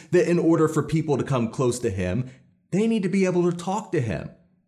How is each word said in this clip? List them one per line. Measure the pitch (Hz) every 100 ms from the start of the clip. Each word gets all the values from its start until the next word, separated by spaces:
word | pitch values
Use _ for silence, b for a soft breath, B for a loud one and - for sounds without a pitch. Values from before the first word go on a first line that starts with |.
| B
that | 175 165
in | 175
order | 165 165 156
for | 156
people | 147 160 151 123
to |
come | 120 131 113
close | - 123 117
to | 113
him, | 95 90 113 131 B _ _ -
they | 185 226
need | 226
to | 185
be | 196 185
able | 175 175
to | 175
talk | 190 208 220
to | 156
him. | 113 78 - - _ _